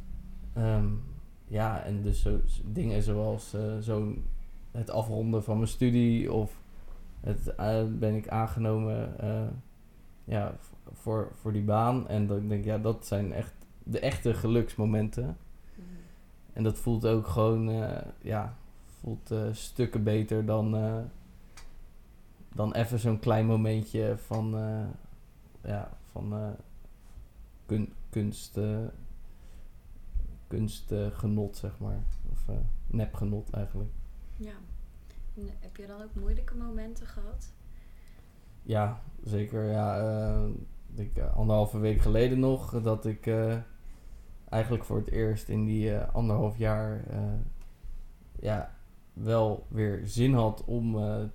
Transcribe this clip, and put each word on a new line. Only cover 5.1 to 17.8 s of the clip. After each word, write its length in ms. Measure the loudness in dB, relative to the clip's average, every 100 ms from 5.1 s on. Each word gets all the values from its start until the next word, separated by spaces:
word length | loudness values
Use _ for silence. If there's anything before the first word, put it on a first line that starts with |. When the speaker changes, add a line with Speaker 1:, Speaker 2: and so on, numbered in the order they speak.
| 0 2 2
Speaker 1:
van 120 | 2 2
mijn 120 | 2
studie 640 | 4 4 6 6 4 2
of 280 | 0 0 -4 -14 -14 -12 -12 -12 -8
het, 340 | -2 -2 -2
eh, 300 | 0 2 2 2 2
ben 160 | 2
ik 140 | 0 0
aangenomen, 920 | 0 0 0 2 2 0 -2 -4 -4
eh, 260 | -2 -2 -2 -6 -12 -20 -20 -20 -20 -14
ja, 300 | -4 -2 -2 -6
v-, 120 | -14 -18 -18
voor, 380 | -8 -2 -2 -2
voor 180 | -6 -2
die 120 | 0
baan. 440 | 4 4 4 2 0
En 180 | 0 2
dan 220 | 0 0
denk 120 | 0
ik, 60 | 0
ja, 120 | 0
dat 280 | 0 0 -2
zijn 260 | -2 0
echt 200 | -2 -6 -10 -18 -12
de 180 | -4 -2
echte 340 | 0 2 2
geluksmomenten. 1000 | 2 4 4 2 2 2 2 0 -2 -4 -6 -12 -18 -18
Speaker 2:
Mhm. 120 | -16 -14 -14 -16 -20 -20 -20 -10
Speaker 1:
En 100 | 0
dat 160 | 0 2
voelt 280 | 0 2 4
ook 200 | 2 2
gewoon, 440 | 4 4 4 2
eh, 320 | 0